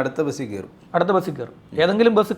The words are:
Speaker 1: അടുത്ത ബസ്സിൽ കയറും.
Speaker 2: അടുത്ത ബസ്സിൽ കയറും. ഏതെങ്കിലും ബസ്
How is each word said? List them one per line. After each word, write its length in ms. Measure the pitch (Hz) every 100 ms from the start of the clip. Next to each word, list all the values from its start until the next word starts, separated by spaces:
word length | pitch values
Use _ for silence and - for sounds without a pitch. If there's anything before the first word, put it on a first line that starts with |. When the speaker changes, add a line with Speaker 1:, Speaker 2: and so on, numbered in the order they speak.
Speaker 1:
അടുത്ത 200 | 131 131 147
ബസ്സിൽ 200 | 135 123
കയറും. 200 | 98 95 - - 175
Speaker 2:
അടുത്ത 160 | 175 190
ബസ്സിൽ 160 | 180 139
കയറും. 200 | 117 - - -
ഏതെങ്കിലും 320 | 170 202 233 220
ബസ് 160 | 214